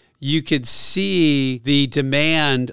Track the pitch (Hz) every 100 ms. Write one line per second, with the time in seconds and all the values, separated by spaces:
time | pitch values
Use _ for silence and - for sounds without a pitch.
0 | _ _ 135 156 151 151 120 - - -
1 | 196 185 156 143 131 127 120 143 139 143
2 | 135 139 156 160 147 135 123